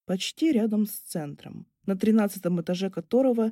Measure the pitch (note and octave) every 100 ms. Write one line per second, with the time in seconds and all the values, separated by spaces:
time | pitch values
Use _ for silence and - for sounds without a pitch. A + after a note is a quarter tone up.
0 | - F#3 - - D#4+ B3+ A3 G#3+ G3+ -
1 | - F3+ D3 C#3+ - - - _ - F#3+
2 | G#3 A3 G3+ G3+ F3 F3+ E3 F3+ F#3+ F3+
3 | - A#3+ C4+ A#3 A3